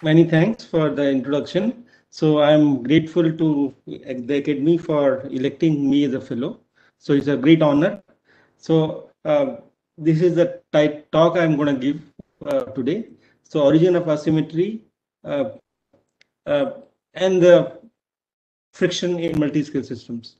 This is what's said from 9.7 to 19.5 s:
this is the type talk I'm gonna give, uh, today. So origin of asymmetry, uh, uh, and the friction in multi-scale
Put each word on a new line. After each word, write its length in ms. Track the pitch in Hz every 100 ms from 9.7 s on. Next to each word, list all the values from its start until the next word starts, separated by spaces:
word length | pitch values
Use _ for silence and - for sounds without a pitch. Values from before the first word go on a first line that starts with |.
| _ _ _
this 240 | 156 160
is 140 | 175 165
the 260 | 170 - _
type 380 | 156 151 147 -
talk 260 | 156 165 170
I'm 200 | 165 147
gonna 180 | 147
give, 260 | 135 127 147 - _ - _
uh, 220 | - 135 123 -
today. 320 | 123 185 233 - _ _
So 220 | _ 160
origin 320 | 143 156 180 175
of 120 | 160
asymmetry, 760 | 151 - 156 156 160 190 220 _ _ _ _
uh, 260 | - 147 120 - _ _ _ _ _ _ _ _ -
uh, 200 | 143 135 - - _ _
and 280 | - 185 185
the 380 | 175 175 151 - - _ _ _ _ _ _ _ _
friction 440 | - 180 175 180 175
in 220 | 165 151
multi-scale 420 | 147